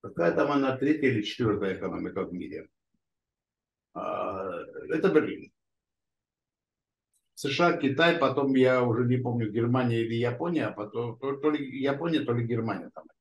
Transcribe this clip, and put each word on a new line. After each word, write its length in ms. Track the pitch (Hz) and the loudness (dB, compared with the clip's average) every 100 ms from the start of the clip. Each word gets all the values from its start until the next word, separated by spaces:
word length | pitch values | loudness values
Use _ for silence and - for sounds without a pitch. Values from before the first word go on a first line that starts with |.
какая 320 | - - 170 | -10 0 2
там 180 | 160 147 | 2 2
она, 240 | 143 135 123 | 2 2 0
третья 300 | 139 151 135 | 0 2 2
или 140 | 117 | 2
четвертая 560 | 104 - 117 98 98 92 | -2 -2 0 2 -2 -4
экономика 480 | 95 85 90 98 87 | -6 -6 -6 -6 -6
в 80 | |
мире? 340 | 87 - 78 - _ _ _ _ _ _ _ _ _ _ _ _ | -6 -10 -12 -16 _ _ _ _ _ _ _ _ _ _ _ _
А, 680 | - 92 95 95 95 95 - - - - | -10 -6 -4 -6 -6 -6 -8 -10 -14 -4
это 200 | - 190 | 0 4
Берлин. 420 | 156 - - - _ _ _ _ _ _ _ _ _ _ _ _ _ _ _ _ _ _ - | 4 2 -6 -12 _ _ _ _ _ _ _ _ _ _ _ _ _ _ _ _ _ _ -10
С 120 | 139 | -6
Ш 200 | 139 175 | 2 2
А, 100 | - | 4
Китай, 400 | 135 123 170 170 | 0 4 4 4
потом 360 | 139 131 139 131 | 2 2 2 4
я 280 | 127 127 | 6 6
уже 220 | 123 110 123 | 2 2 2
не 120 | 123 | 0
помню, 320 | 123 120 107 | 0 -2 -2
Германия 520 | 104 117 127 123 117 | 0 2 2 2 0
или 140 | 113 113 | 0 0
Япония, 500 | 120 120 170 165 110 | -2 -2 -2 0 -2
а 60 | |
потом 460 | - 104 113 120 117 | -6 -8 -6 -6 -6
то, 180 | 135 135 | -6 0
то 140 | 151 | 0
ли 280 | 147 135 127 | 0 -4 -4
Япония, 420 | 135 139 170 156 | -2 0 0 0
то 120 | 127 | 0
ли 120 | 120 117 | -2 0
Германия 440 | 117 113 95 85 | -2 -2 -4 -8
там. 120 | - - _ | -16 -20 _